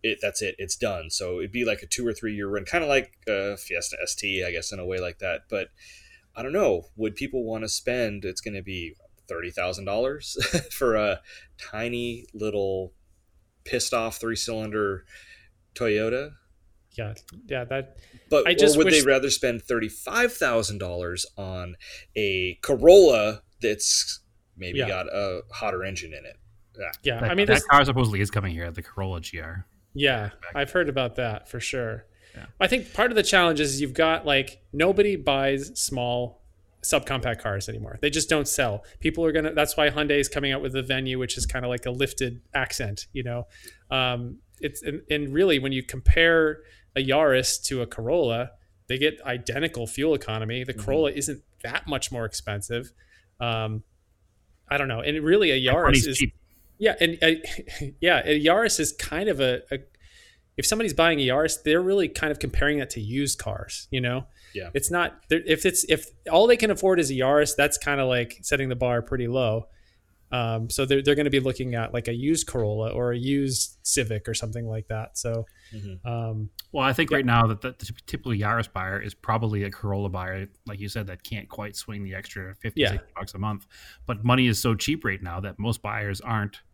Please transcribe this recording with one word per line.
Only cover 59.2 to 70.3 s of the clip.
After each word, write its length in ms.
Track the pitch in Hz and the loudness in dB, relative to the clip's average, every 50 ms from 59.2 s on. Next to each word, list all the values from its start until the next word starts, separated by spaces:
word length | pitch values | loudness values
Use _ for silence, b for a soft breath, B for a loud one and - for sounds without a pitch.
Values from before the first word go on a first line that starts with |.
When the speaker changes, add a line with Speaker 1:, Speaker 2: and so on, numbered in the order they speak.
| 202 214 | -2 -2
Speaker 2:
of 100 | 175 135 | 0 2
a, 220 | 135 127 123 123 - _ | 2 2 2 -2 -4 _
a, 80 | 139 131 135 _ _ b b b b b b b b b b _ _ | -10 -10 -10 _ _ b b b b b b b b b b _ _
if 100 | - - | -4 -2
somebody's 260 | - 214 214 233 196 139 | 0 0 0 0 -2 2
buying 260 | - 165 170 165 143 | 4 4 6 6 4
a 80 | 135 | 2
Yaris, 360 | 127 127 143 156 156 - - - | 2 2 2 2 0 0 -2 2
they're 180 | 151 151 170 | 4 4 4
really 260 | 185 185 196 202 175 | 4 2 2 2 2
kind 240 | 151 - - 160 151 | 0 -2 -4 -2 -2
of 60 | 147 - | -2 -4
comparing 380 | - 131 - - 139 147 147 | -4 0 2 2 2 2 2
that 140 | 143 131 123 | 0 -4 -6
to 100 | - 120 | -8 -8
used 380 | 107 104 120 135 143 135 - - | -6 -4 -2 -2 -2 -2 -2 -4
cars, 480 | - 110 101 - - - - - - - | -4 -6 -6 -6 -8 -10 -12 -14 -10 -6
you 120 | - 127 | -4 -2
know? 260 | 123 120 123 131 135 b b b b b b | -2 -2 -2 -4 -8 b b b b b b
Speaker 1:
Yeah. 160 | 101 92 87 - | -12 -12 -6 -4
Speaker 2:
It's 160 | 139 131 - | -4 -2 0
not, 280 | 170 175 175 165 - - _ - | 0 0 -2 -2 -4 -12 _ 0
they're, 120 | 156 170 - | 0 0 2
if 180 | 175 160 156 - | 2 0 2 2
it's, 180 | 190 175 - - | 0 2 0 2
if 200 | - 160 151 - - - - _ - | 2 2 0 0 -12 -20 -16 _ 4
all 160 | 160 170 214 | 6 6 8
they 120 | 240 240 | 8 6
can 120 | 226 220 214 | 6 6 0
afford 300 | 196 - - 190 185 175 | 2 2 4 4 4 4
is 100 | 160 131 | 2 0
a 60 | 135 | 0
Yaris, 400 | 127 127 131 143 147 151 147 - | 2 2 4 6 4 4 2 4
that's 240 | - 143 147 - - | 2 2 2 2 -2
kinda, 260 | - 147 143 139 135 | -2 0 0 2 2
like, 320 | 127 127 123 120 120 - - - | 2 2 0 0 -4 -8 -12 -4
setting 260 | - 147 135 135 131 | -2 0 0 0 -2
the 60 | 127 | -2
bar 260 | 123 127 123 120 120 | 0 0 0 0 0
pretty 260 | 117 - 135 127 120 | -2 -2 -4 -4 -2
low. 400 | 117 123 131 127 113 107 113 117 - - _ _ _ _ _ _ _ _ _ _ _ | -2 0 0 2 2 0 -2 -4 -8 -18 _ _ _ _ _ _ _ _ _ _ _